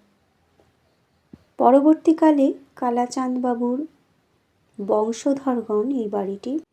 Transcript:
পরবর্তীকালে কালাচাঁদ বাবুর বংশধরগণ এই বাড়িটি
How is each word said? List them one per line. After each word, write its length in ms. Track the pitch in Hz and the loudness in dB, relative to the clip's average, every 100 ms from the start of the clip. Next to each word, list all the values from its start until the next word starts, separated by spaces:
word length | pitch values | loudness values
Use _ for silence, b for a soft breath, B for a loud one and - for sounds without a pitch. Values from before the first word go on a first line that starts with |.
| _ _ _ _ _ _ _ _ _ _ _ _ _ - _ - | _ _ _ _ _ _ _ _ _ _ _ _ _ -20 _ 0
পরবর্তীকালে 960 | 233 269 302 311 339 311 320 285 277 - _ - | 4 6 6 4 2 4 4 4 2 -2 _ -8
কালাচাঁদ 640 | 247 240 247 269 254 254 | -4 -2 -2 -4 -4 -4
বাবুর 480 | 247 240 240 254 320 _ _ _ _ _ _ _ _ - 196 | -4 -2 -2 -4 -8 _ _ _ _ _ _ _ _ -10 -2
বংশধরগণ 1040 | 214 220 226 285 277 269 247 214 208 247 | -2 -2 -2 -4 -2 -2 -4 -2 -2 -2
এই 160 | 269 208 | -4 -4
বাড়িটি 500 | 202 196 196 247 311 - | -4 -6 -8 -8 -8 -10